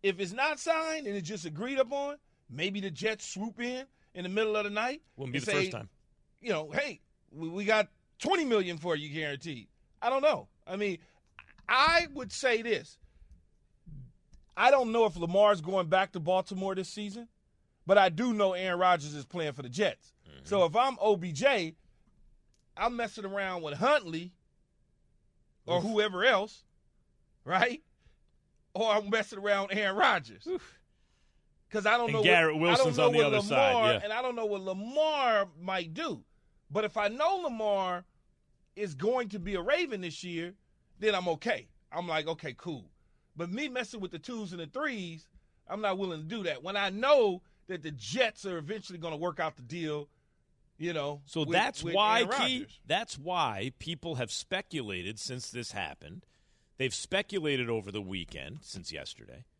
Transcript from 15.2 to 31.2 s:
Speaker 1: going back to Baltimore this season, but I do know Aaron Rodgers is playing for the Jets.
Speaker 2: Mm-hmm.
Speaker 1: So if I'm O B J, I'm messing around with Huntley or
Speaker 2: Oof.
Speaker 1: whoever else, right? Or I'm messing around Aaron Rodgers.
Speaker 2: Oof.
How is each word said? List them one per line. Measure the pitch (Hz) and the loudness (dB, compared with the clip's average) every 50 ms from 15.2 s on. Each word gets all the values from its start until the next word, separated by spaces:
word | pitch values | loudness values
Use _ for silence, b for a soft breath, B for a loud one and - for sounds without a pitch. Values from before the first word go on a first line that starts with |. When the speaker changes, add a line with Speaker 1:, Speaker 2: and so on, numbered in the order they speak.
| 170 165 180 196 208 208 208 180 | -4 2 4 6 8 6 6 4
Speaker 1:
going | 151 165 190 190 180 | 0 -2 0 0 2
back | 160 180 185 196 190 - | 4 4 2 2 2 -4
to | 185 | -6
Baltimore | 156 170 185 185 190 - 196 185 190 190 190 | 0 2 2 2 0 -2 -6 -4 -4 -4 -4
this | 190 185 - | -4 -6 -8
season, | - 214 208 208 190 233 233 226 _ _ _ _ _ _ _ _ _ _ _ | -10 -10 -10 -10 -10 -12 -16 -18 _ _ _ _ _ _ _ _ _ _ _
but | 165 196 | 6 8
I | 202 190 185 | 8 8 6
do | 165 156 247 254 226 | 4 2 0 0 4
know | 208 202 190 185 | 4 2 2 2
Aaron | 180 185 185 175 175 | 0 -2 -2 0 4
Rodgers | 185 180 180 170 143 151 147 | 6 6 6 4 2 -6 -10
is | 147 135 | -12 -12
playing | _ - 180 160 147 135 | _ -6 -4 -4 -4 -4
for | 147 139 | -6 -10
the | 123 | -8
Jets. | 123 165 208 175 - _ _ - _ _ _ | -2 0 0 0 0 _ _ -20 _ _ _
Speaker 2:
Mm-hmm. | - - - 67 | -20 -20 -20 -6
Speaker 1:
So | 156 202 196 180 | 0 4 4 4
if | 165 151 | 6 6
I'm | 220 254 269 262 - | 4 4 4 2 2
O | - 214 208 | 4 4 4
B | 180 175 180 | 4 2 -6
J, | 156 135 220 277 269 214 175 160 160 _ _ _ _ _ _ _ _ _ - - _ _ _ _ _ _ _ _ _ | -4 2 4 4 4 4 0 -2 -6 _ _ _ _ _ _ _ _ _ -20 -20 _ _ _ _ _ _ _ _ _
I'm | - 196 240 247 | -2 -2 -2 0
messing | 233 233 220 - - 202 | -2 -6 -6 -6 -10 -10
around | 190 196 202 196 190 185 175 160 | -6 -4 -4 -4 -2 -4 -4 -6
with | 151 143 | -6 -4
Huntley | - 214 262 294 294 - 165 165 160 175 180 _ _ _ _ _ _ _ _ _ _ _ _ _ _ _ _ _ _ _ _ _ _ _ _ _ _ _ | 0 2 4 4 4 2 -2 -8 -8 -8 -10 _ _ _ _ _ _ _ _ _ _ _ _ _ _ _ _ _ _ _ _ _ _ _ _ _ _ _
or | - 170 | -2 0
Speaker 2:
Oof. | 180 180 | 0 0
Speaker 1:
whoever | 214 226 208 208 214 185 180 202 | 2 2 2 2 2 0 2 4
else, | 254 240 190 202 214 - - _ _ _ _ _ _ _ _ _ _ _ _ _ _ _ _ _ | 4 4 4 0 -2 -10 -20 _ _ _ _ _ _ _ _ _ _ _ _ _ _ _ _ _
right? | 139 175 185 214 247 240 311 _ _ _ _ _ - _ _ _ _ _ _ _ _ _ _ _ _ _ | 0 2 2 2 2 0 -6 _ _ _ _ _ -20 _ _ _ _ _ _ _ _ _ _ _ _ _
Or | 180 226 226 | 0 2 4
I'm | 208 214 208 202 | 4 2 2 2
messing | 214 226 208 - 220 196 | 0 0 0 -2 -6 -6
around | 196 208 202 196 196 196 | 0 2 2 2 2 0
Aaron | 190 208 208 196 190 | -2 0 0 0 2
Rodgers. | 208 262 - 202 175 135 113 101 - - | 4 4 4 4 4 -2 -6 -18 -14 -8
Speaker 2:
Oof. | 320 370 - - - - _ _ _ _ _ _ _ _ _ | -8 -8 -8 -8 -12 -20 _ _ _ _ _ _ _ _ _